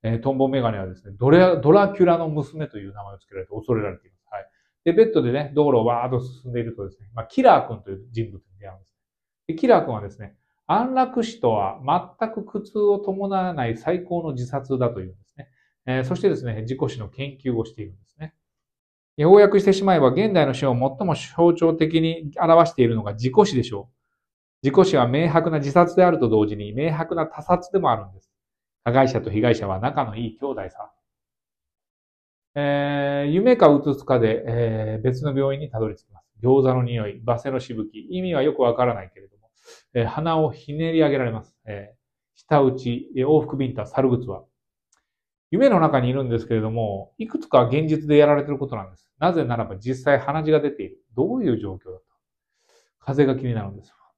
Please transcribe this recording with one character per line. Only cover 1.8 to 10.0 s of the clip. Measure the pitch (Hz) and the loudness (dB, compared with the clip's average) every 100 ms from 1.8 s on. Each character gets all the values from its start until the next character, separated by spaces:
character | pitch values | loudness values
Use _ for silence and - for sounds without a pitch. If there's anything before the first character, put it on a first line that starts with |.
| 202 | 4
キ | 196 | 2
ュ | |
ラ | 175 170 | 2 4
の | 160 | 0
娘 | 151 143 156 147 | -4 -6 -10 -12
と | 107 | -12
い | 98 | -16
う | |
名 | 101 | -16
前 | 101 98 | -18 -20
を | |
付 | _ | _
け | |
ら | 98 | -14
れ | 92 | -12
て | |
恐 | 104 120 | -12 -4
れ | 113 | -2
ら | 104 | -2
れ | 90 | -10
て | _ | _
い | |
ま | _ | _
す。 | _ | _
は | 104 | -16
い。 | - _ _ _ | -16 _ _ _
で、 | 170 | 0
ベ | 165 226 | 4 4
ッ | |
ド | 165 | 4
で | 123 | 0
ね、 | 131 147 143 | -2 -2 0
道 | 147 | 2
路 | 123 | 4
を | |
わ | 117 120 | 2 -2
ー | 127 | -2
っ | |
と | 127 | -4
進 | - - 123 | -6 -14 -8
ん | |
で | 120 | -6
い | |
る | 113 110 | -6 -10
と | |
で | 98 | -14
す | _ | _
ね、 | - | -16
ま | 117 | -14
あ、 | 113 | -6
キ | - | 2
ラ | 254 151 | 4 4
ー | - | 2
君 | 110 | -12
と | 98 | -12
い | |
う | 95 - | -14 -12
人 | 113 110 | -10 -10
物 | 95 | -12
に | _ 95 | _ _
出 | 98 | -20
会 | 95 | -20
う | |
ん | |
で | _ | _
す。 | _ _ _ _ _ - | _ _ _ _ _ -12
で、 | 160 | -2
キ | 254 | 4
ラ | 202 | 4
ー | |
君 | 151 | 2
は | 110 | -8